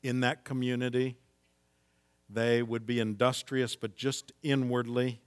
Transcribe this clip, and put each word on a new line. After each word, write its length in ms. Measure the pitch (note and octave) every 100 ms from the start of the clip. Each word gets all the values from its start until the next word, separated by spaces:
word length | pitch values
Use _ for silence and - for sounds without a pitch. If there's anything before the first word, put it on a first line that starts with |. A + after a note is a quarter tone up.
in 200 | C3 B2+
that 220 | B2 D3+
community, 720 | - C3 B2 B2 B2+ B2 C3 B2 _ _ _ _ _ _ _ _ _ _ _
they 340 | G#2 A#2 A#2+
would 220 | A#2 A#2 A2+
be 140 | A#2+
industrious, 760 | A2 G#2 B2 B2+ - C3 B2 -
but 200 | A2+ G2+
just 360 | C3 C3+ - -
inwardly. 800 | D#3 C#3 B2+ B2 A#2 A#2+ B2+ A#2